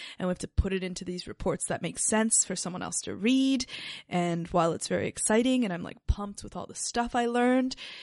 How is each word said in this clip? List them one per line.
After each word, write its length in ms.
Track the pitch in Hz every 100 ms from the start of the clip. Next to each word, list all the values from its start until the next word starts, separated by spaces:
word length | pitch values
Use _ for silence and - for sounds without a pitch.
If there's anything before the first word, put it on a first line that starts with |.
| - -
and 80 | 180
we 40 |
have 60 | 180
to 80 | -
put 240 | - 190
it 120 | 190
into 200 | 185 180
these 240 | 180 180 196
reports 380 | - 185 180 -
that 160 | 156
make 180 | 170 -
sense 460 | - 220 226 - -
for 100 | 180
someone 260 | 175 185
else 180 | - -
to 140 | - -
read. 500 | 220 262 269 269 - - - - -
And 400 | 180 175 170 165
while 220 | 175 165
it's 160 | 151 -
very 200 | - 107
exciting 560 | - - 214 254 254 208
and 80 |
I'm, 100 | 170
like, 140 | 180 - -
pumped 360 | - 202 - 208
with 100 | 180
all 100 | -
the 100 | -
stuff 380 | - 240 233
I 120 | 247 240
learned, 500 | 240 247 254 262 - - -